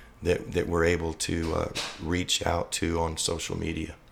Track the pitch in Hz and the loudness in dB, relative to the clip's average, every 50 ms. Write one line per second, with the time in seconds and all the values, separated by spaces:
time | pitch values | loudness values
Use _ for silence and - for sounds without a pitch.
0 | - - - - - 87 - - - - - - - - 85 82 82 87 87 80 | -20 -20 -14 -2 2 2 2 2 0 -2 0 0 0 2 4 4 6 6 4 2
1 | 82 80 80 - - - 85 85 82 80 82 82 80 - - - - - - - | 0 -4 -4 -4 -2 -2 0 0 0 0 0 0 0 -2 -2 -4 -6 -6 -8 -6
2 | 80 80 87 90 90 - - - 87 85 85 87 87 - - - 85 82 82 82 | -2 0 0 0 2 0 0 0 2 2 0 0 0 -2 -2 -2 0 0 2 2
3 | 82 80 80 - - 87 85 80 - - 85 82 82 82 82 80 80 82 - - | 0 0 0 -2 -2 -2 -2 -2 -4 -4 -4 -2 -2 -2 -2 -4 -6 -6 -10 -16
4 | - - | -20 -12